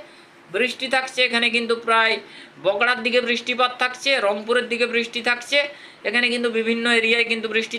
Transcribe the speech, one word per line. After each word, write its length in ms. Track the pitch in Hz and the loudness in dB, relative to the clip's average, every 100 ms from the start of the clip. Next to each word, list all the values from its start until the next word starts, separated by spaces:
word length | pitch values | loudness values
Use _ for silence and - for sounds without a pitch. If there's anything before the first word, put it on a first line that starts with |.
| - - - - - 190 | -6 -20 -20 -20 -6 -2
বৃষ্টি 300 | 247 - 262 | -2 -2 -2
থাকছে 260 | 262 262 - 247 | -2 0 0 0
এখানে 180 | 233 233 233 | 2 0 0
কিন্তু 180 | 226 233 | 0 -2
প্রায় 300 | 233 226 226 208 - - - 139 | 2 4 4 0 -6 -18 -20 -4
বগড়ার 360 | 165 208 240 240 | 0 2 2 2
দিকে 160 | 233 240 233 | 0 0 2
বৃষ্টিপাত 460 | 233 247 247 247 - | -2 -2 0 0 0
থাকছে, 280 | 254 - 277 269 202 | -4 -2 0 2 2
রংপুরের 400 | 208 214 247 220 | 0 0 0 0
দিকে 140 | 233 240 | -2 0
বৃষ্টি 260 | 233 233 240 240 | 0 -2 -4 -2
থাকছে, 300 | 240 - 285 285 - - - 214 | -4 0 0 0 -6 -20 -10 -4
এখানে 180 | 240 240 | 0 0
কিন্তু 140 | 240 240 220 | 0 0 0
বিভিন্ন 280 | 220 233 233 233 | 0 0 2 2
এরিয়ায় 280 | 226 233 226 | 4 2 2
কিন্তু 160 | 226 220 | -2 -2
বৃষ্টি 240 | 214 220 | -2 -2